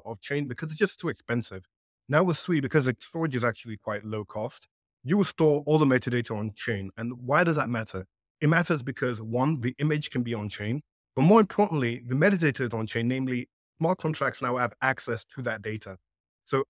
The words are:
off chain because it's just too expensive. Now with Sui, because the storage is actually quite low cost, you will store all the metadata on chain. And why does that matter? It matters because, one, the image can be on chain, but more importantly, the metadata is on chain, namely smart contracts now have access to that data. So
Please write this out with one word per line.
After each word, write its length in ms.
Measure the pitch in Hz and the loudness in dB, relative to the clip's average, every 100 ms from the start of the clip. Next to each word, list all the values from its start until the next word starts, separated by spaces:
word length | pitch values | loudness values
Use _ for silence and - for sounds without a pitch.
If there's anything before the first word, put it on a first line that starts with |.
off 160 | 107 113 | -12 -12
chain 260 | - 143 139 | -6 -4 -4
because 240 | 123 160 | -6 -8
it's 80 | 156 | -10
just 220 | 202 - | -14 -10
too 80 | 170 | -10
expensive. 560 | 127 - 120 110 95 - _ _ _ - | -8 -6 -6 -6 -12 -18 _ _ _ -2
Now 140 | 143 | 0
with 160 | 185 156 | 2 -2
Sui, 220 | - 160 | -2 -2
because 240 | 135 156 | 2 2
the 120 | 127 117 | 2 -2
storage 340 | - 165 165 | -8 -6 -4
is 80 | 127 | 0
actually 340 | 120 104 117 107 | -2 -2 -10 -12
quite 280 | - 104 | -8 -8
low 200 | 107 107 | -6 -8
cost, 440 | 104 107 117 - _ _ _ _ | -8 -8 -8 -10 _ _ _ _
you 140 | 127 202 | 0 2
will 80 | |
store 380 | 185 - 156 147 143 | 2 4 4 4 4
all 120 | 156 | 6
the 80 | 143 | 6
metadata 500 | 127 123 120 113 107 | 4 2 -2 -2 -4
on 160 | 107 | -6
chain. 360 | 101 - 101 98 - | -6 -6 -4 -6 -8
And 180 | 117 123 | -10 -8
why 240 | 123 151 | 0 2
does 140 | 170 151 | 4 2
that 120 | 117 | 0
matter? 380 | 117 113 95 92 _ _ - | -4 -4 -8 -10 _ _ 0
It 80 | 151 | 4
matters 340 | 165 170 156 | 4 2 0
because, 380 | 123 123 127 113 | -2 -2 -2 -2
one, 400 | 110 120 139 156 | -2 0 2 0
the 140 | 120 - | -2 -2
image 320 | 151 151 - | 0 0 -2
can 120 | 127 | -4
be 120 | 120 | -2
on 140 | 113 104 | -2 -4
chain, 340 | - 104 139 - _ _ | -4 -4 -4 -6 _ _
but 80 | - | 4
more 180 | 151 220 | 8 8
importantly, 640 | 202 - 208 156 123 123 120 | 6 2 0 2 -2 -2 -2
the 80 | |
metadata 520 | 131 190 190 160 127 123 | 2 4 4 2 0 -4
is 80 | |
on 120 | 113 110 | -4 -4
chain, 220 | 117 117 | -2 0
namely 400 | 131 131 123 - _ _ - | 0 -2 -4 -6 _ _ -2
smart 200 | 160 185 | -2 0
contracts 440 | 160 156 135 - | -2 -2 -4 -2
now 140 | 127 123 | -2 0
have 180 | 120 - | -2 0
access 440 | 131 131 - 113 - | -2 0 -4 -8 -8
to 80 | - | -8
that 200 | 120 107 | -6 -6
data. 340 | 107 110 - 92 _ _ _ _ | -6 -8 -10 -18 _ _ _ _
So 200 | - 139 | -2 -2